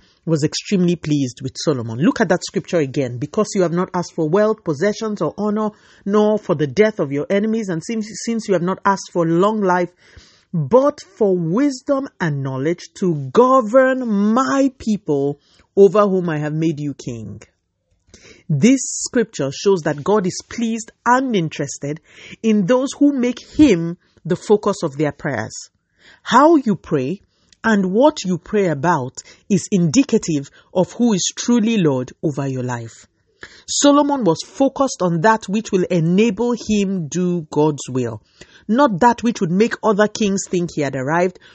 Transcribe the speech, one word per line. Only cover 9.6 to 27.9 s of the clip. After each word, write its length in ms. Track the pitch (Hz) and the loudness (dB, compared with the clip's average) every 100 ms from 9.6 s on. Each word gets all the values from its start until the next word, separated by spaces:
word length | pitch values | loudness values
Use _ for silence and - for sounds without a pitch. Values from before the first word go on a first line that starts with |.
| 190 180 175 _ _ - - _ _ | 0 0 -2 _ _ -20 -20 _ _
but 480 | 170 135 247 285 285 - - | -4 2 4 4 0 -8 -2
for 200 | 208 180 | 0 2
wisdom 680 | 160 196 285 262 - 269 277 - | 0 0 0 -2 -2 -2 -4 -4
and 200 | 170 143 | -4 -2
knowledge 380 | 135 131 147 175 - | -4 -4 -4 -4 -10
to 360 | - 180 156 131 | -4 -2 -2 0
govern 760 | 208 254 262 214 262 262 262 247 202 208 | 2 4 4 4 4 4 2 -2 0 2
my 380 | 233 262 277 277 - | 2 0 2 0 -2
people 640 | - 208 - 143 139 143 _ _ _ - | -4 -4 -2 -2 -2 -4 _ _ _ 4
over 320 | 196 202 202 | 6 6 2
whom 220 | 190 175 | 2 -2
I 100 | 151 | -2
have 140 | 151 | -4
made 260 | 156 165 147 | -2 -2 -2
you 140 | 147 | -6
king." 480 | 135 - 117 107 104 - _ _ _ _ _ _ - - - - | -8 -10 -10 -12 -16 -20 _ _ _ _ _ _ -20 -20 -14 -4
This 320 | 143 202 269 | 2 4 4
scripture 720 | - - - 247 220 - 139 | 0 -10 -4 -2 -2 -4 -6
shows 300 | 139 202 190 | -2 0 0
that 240 | 151 147 143 | 0 -4 0
God 200 | 214 185 | 0 0
is 160 | - - | -6 -10
pleased 460 | - 226 226 - - 240 | -6 -6 -6 -10 -6 0
and 300 | 247 269 208 | 0 2 -2
interested 640 | 160 - 139 - 143 151 _ - - - | -2 -4 -8 -8 -10 -10 _ -20 -20 -4
in 240 | 226 214 180 | 0 2 2
those 280 | 254 269 - | 2 0 2
who 140 | 285 | 2
make 280 | 277 240 247 | 2 -2 -4
him 560 | - - 294 175 170 175 _ _ | -4 4 6 4 0 -8 _ _
the 140 | 160 175 | -6 -2
focus 400 | - 208 208 196 | 2 2 2 -2
of 120 | 165 135 | -4 -2
their 140 | 147 | -4
prayers. 420 | - 151 117 110 - - _ _ _ _ _ | -4 -6 -4 -6 -10 -20 _ _ _ _ _
How 320 | - 233 302 330 | 2 6 6 6
you 220 | 233 185 | 2 -4
pray 440 | - 151 127 196 _ _ _ _ | -2 -2 -2 -6 _ _ _ _
and 300 | 226 208 185 | 0 2 2